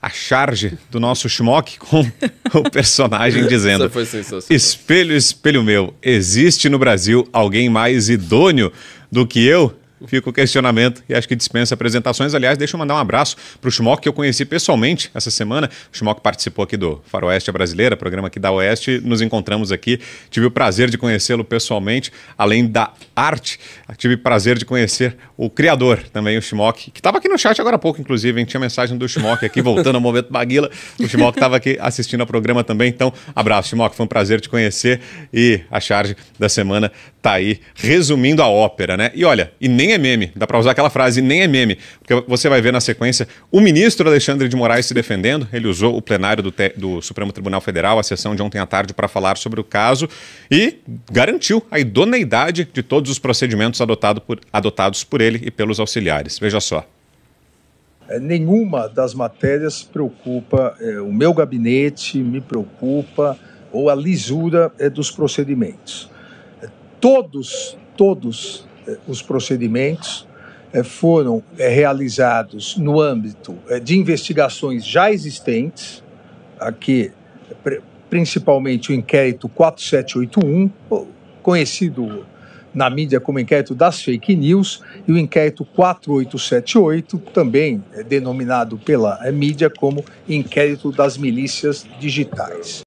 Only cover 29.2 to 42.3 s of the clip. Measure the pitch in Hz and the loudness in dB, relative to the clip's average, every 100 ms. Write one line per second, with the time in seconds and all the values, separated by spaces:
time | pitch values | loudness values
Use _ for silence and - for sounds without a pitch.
29.2 | 110 117 110 - 123 117 143 123 120 120 | -2 0 0 0 2 2 2 2 2 0
30.2 | 120 131 120 135 147 - - - 120 123 | -2 -4 0 0 0 -6 -20 -6 -4 0
31.2 | 120 117 131 127 127 131 127 120 117 120 | 0 2 2 2 0 -2 -4 -4 -4 -4
32.2 | 120 120 110 120 117 107 123 120 131 - | -2 -2 0 0 0 0 0 2 -2 -4
33.2 | - - 107 104 95 113 110 - 113 - | -12 -4 0 0 0 0 -2 -2 -2 0
34.2 | 98 110 - 120 110 - 120 123 - - | 2 0 0 -2 0 0 0 0 -4 -20
35.2 | - 120 120 104 85 - - 101 101 101 | -6 2 4 2 -2 -6 0 0 0 -6
36.2 | - _ 107 - 98 101 107 - - _ | -14 _ -2 0 0 0 -2 -4 -20 _
37.2 | 113 98 98 107 - - 107 165 147 147 | 0 0 0 -4 -8 -6 2 2 2 2
38.2 | 127 151 135 101 107 - 90 92 117 - | 2 4 4 4 2 0 -4 -2 -2 2
39.2 | 170 123 82 _ 131 123 160 220 135 120 | 2 2 0 _ 0 4 4 2 2 0
40.2 | 90 95 - 117 117 131 143 139 127 120 | -2 -4 -2 2 4 4 2 4 2 4
41.2 | 131 156 185 135 117 92 - - - 127 | 2 4 4 4 2 0 -6 -20 0 0
42.2 | 123 | 2